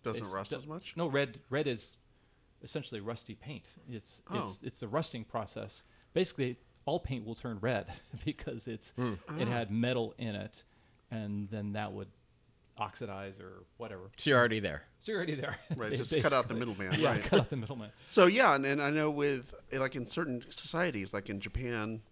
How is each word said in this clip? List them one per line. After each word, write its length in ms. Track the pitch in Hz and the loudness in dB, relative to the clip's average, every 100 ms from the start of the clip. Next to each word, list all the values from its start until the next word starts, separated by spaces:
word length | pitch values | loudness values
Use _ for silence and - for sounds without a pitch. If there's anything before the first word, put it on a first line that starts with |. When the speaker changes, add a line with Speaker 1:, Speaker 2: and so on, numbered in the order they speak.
Speaker 1:
Doesn't 220 | 117 113 | -4 -4
Speaker 2:
is 40 | 101 | -4
Speaker 1:
rust 180 | 95 98 | -4 -4
Speaker 2:
do-, 60 | - | -6
Speaker 1:
as 100 | 147 | -6
much? 280 | 165 - - | -12 -10 -2
Speaker 2:
no, 100 | 165 | 2
red, 340 | 139 139 110 _ | 2 2 -4 _
red 160 | 139 147 | 0 0
is 300 | 113 - - _ _ _ _ _ _ | -2 -6 -16 _ _ _ _ _ _
essentially 380 | - 156 131 110 | -10 -8 -6 -8
rusty 340 | 101 117 - | -6 -8 -10
paint. 320 | 104 135 151 - - - | -14 -12 -14 -14 -20 -12
It's, 340 | 117 - - - | -12 -12 -20 -6
Speaker 1:
Oh. 120 | 202 | -4
Speaker 2:
it's, 160 | 117 95 | -4 -8
it's 180 | 123 - | -12 -10
the 80 | 110 | -4
rusting 360 | 143 160 120 | -2 -2 -8
process. 580 | 110 117 110 - 104 - - - _ | -6 -6 -6 -8 -10 -12 -20 -20 _
Basically, 440 | 170 185 - 127 120 - - - | 0 0 0 -2 -2 -14 -8 -2
all 140 | 170 | -2
paint 240 | - 131 | -2 -4
will 100 | 107 | -4
turn 240 | 113 123 104 | -6 -6 -2
red 260 | 113 113 - - - | 0 0 -2 -12 -12
<laughs> 160 | - | -6
because 420 | 156 - - 117 - | -4 -4 -6 -6 -6
it's, 220 | 110 - | -8 -8
Speaker 3:
Hmm. 240 | - 123 98 - 156 | -2 -2 -2 -6 -2
Speaker 2:
it 100 | 117 | 0
Speaker 1:
Ah. 20 | |
Speaker 2:
had 200 | 120 107 | 0 0
metal 440 | 110 120 127 110 - | 2 2 2 -2 -4
in 160 | 117 | -6
it, 280 | 101 101 - - _ _ _ _ | -4 -8 -14 -20 _ _ _ _
and 380 | 113 104 101 101 | -6 -2 -4 -4
then 220 | 107 104 | -4 -4
that 200 | 104 104 | -4 -4
would 160 | 101 98 - _ _ _ _ _ - | -6 -10 -14 _ _ _ _ _ -6
oxidize 640 | 107 - 113 98 98 98 | -6 -4 -8 -6 -8 -10
or 240 | 95 95 92 - | -16 -16 -20 -12
whatever. 340 | 113 95 92 - | -10 -10 -12 -2
Speaker 3:
So 140 | 151 | 6
you're 80 | 131 | 8
already 200 | 120 110 | 8 4
there. 220 | 98 71 - _ | 0 -2 -10 _
Speaker 2:
So 120 | - | -4
you're 60 | 208 | -2
already 180 | 170 147 | -2 -2
there. 200 | 139 - | -4 -6
<laughs> 120 | - 143 | -4 -4
Speaker 1:
Right, 140 | 107 | 0
Speaker 2:
Ba-, 60 | 123 | 0
Speaker 1:
just 120 | 113 156 | 2 4
cut 120 | 117 | 6
out 160 | 135 120 | 4 2
the 60 | |
Speaker 2:
basically. 200 | 113 120 98 95 | -2 -2 -2 0
Speaker 1:
middleman, 140 | 151 | 4
Speaker 2:
Yeah, 100 | 151 | 4
Speaker 1:
right. 100 | 113 | 4
Speaker 2:
cut 180 | - 190 | 6 4
out 100 | 123 | 4
the 60 | 139 | -4
middleman. 340 | 110 131 107 - - | -6 -8 -10 -16 2
Speaker 1:
So, 180 | - 180 | 10 10
yeah, 280 | 214 233 160 | 10 8 8
and, 100 | 135 | 4
and 160 | 143 | 2
I 80 | 143 | 2
know 200 | 151 151 | 2 2
with, 440 | 147 147 135 - - - | 2 2 0 -4 -16 -6
like, 220 | 135 135 | -2 -2
in 100 | 131 117 | -2 -4
certain 360 | - 160 123 - | -2 -2 -4 -6
societies, 640 | - - 165 180 113 92 | -10 -4 0 0 0 -4
like 140 | 104 98 | -4 -4
in 100 | 98 | -6
Japan 640 | 101 123 123 117 107 110 - | -4 -4 -2 -2 -2 -6 -10